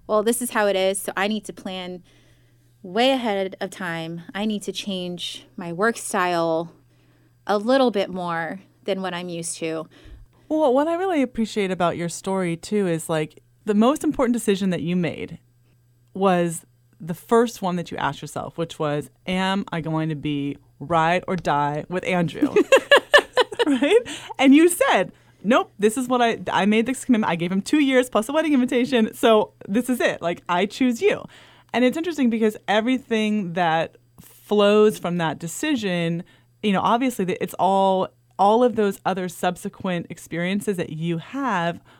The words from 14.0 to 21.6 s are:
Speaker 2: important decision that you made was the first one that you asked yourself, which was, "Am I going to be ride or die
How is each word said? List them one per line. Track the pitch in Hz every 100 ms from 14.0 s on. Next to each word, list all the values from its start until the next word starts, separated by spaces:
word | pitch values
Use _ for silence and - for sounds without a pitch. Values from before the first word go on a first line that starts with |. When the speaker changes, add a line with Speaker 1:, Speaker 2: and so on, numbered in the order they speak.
Speaker 2:
important | 320 285 254
decision | 233 - 190 196
that | 170
you | 165 180
made | 160 - 82 165 _ _ _ _ _ _ _ 190
was | 190 175 170 165 - _ _ -
the | 160
first | 175 - 233 233 -
one | 185 175
that | 165
you | -
asked | 143 147
yourself, | 151 - - -
which | 165 -
was, | 151 147 143 _ -
"Am | 185 190 196 -
I | 170
going | 160 160 160
to | 147
be | 151 143 143 139 _ -
ride | 143 165 160 180 -
or | 180
die | 170 143